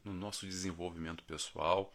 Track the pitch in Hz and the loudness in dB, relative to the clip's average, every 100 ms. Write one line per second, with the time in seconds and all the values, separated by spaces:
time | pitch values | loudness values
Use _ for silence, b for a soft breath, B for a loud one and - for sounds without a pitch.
0 | 101 92 101 - 95 92 95 82 90 85 | -6 -4 -4 -4 -4 -2 -2 -2 -4 -2
1 | 82 82 - 78 - 78 78 95 98 | -4 -6 -6 -6 -4 2 6 6 4